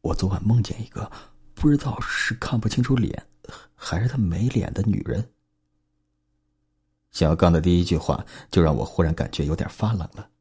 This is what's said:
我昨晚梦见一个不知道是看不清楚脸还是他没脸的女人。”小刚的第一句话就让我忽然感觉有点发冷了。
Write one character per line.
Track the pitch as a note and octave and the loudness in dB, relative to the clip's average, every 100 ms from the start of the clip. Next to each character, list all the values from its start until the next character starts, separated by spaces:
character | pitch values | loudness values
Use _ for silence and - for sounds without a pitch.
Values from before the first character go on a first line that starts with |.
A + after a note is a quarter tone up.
我 | E2 | -2
昨 | D#2 F#2+ | 0 0
晚 | F#2+ | 0
梦 | G2+ A#2+ | 2 2
见 | G#2+ - | 2 -4
一 | A2+ | -10
个 | - G#2+ - - - - | -10 -10 -12 -20 -20 -20
不 | - D3+ | 0 2
知 | C#3+ | 2
道 | C#3 A2+ | 0 -6
是 | - - - | -6 -4 -4
看 | A2+ - A#2 | -4 -2 -2
不 | A2 | 0
清 | - | 0
楚 | A#2+ | 2
脸 | C3 A2+ - - _ - - - | 2 0 -4 -14 _ -20 -20 -20
还 | _ - E2+ | _ -6 -2
是 | A#2+ | 0
他 | B2+ | 0
没 | G2 E2 A#2 | -2 0 0
脸 | B2 - | 0 -2
的 | - | -2
女 | A2 G2+ | 0 0
人。” | - - A2+ _ _ _ _ _ _ _ _ _ _ _ _ _ _ _ _ _ _ | -2 -4 -6 _ _ _ _ _ _ _ _ _ _ _ _ _ _ _ _ _ _
小 | - E2 | 0 2
刚 | E2 F2+ | 4 6
的 | E2 | 6
第 | D#2+ F2 | 4 2
一 | |
句 | F2 D#2+ | 4 0
话 | - C#2+ - - - | 0 -4 -4 -16 -2
就 | - | 2
让 | D#2+ | 4
我 | C#2 | 2
忽 | - - | -4 0
然 | E2 | 0
感 | D#2+ - | 0 -4
觉 | - | -4
有 | D2 | -4
点 | D#2 - | -2 -6
发 | - G#2+ | -4 -2
冷 | A2 D#2+ | -2 -6
了。 | - - _ | -12 -20 _